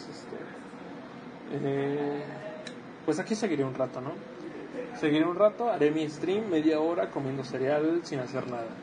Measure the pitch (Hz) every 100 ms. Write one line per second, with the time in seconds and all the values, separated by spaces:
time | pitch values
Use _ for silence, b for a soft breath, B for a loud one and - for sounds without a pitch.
0 | - - - - - - - - - -
1 | - - - - - 143 139 139 139 143
2 | 143 143 143 143 - - - - - -
3 | - 156 185 214 208 143 131 135 123 131
4 | 131 - - - - - - - - -
5 | 156 151 170 175 208 214 233 175 147 156
6 | 151 147 156 202 220 160 156 151 160 175
7 | 190 151 135 135 127 127 131 151 156 170
8 | - 143 123 127 123 120 113 -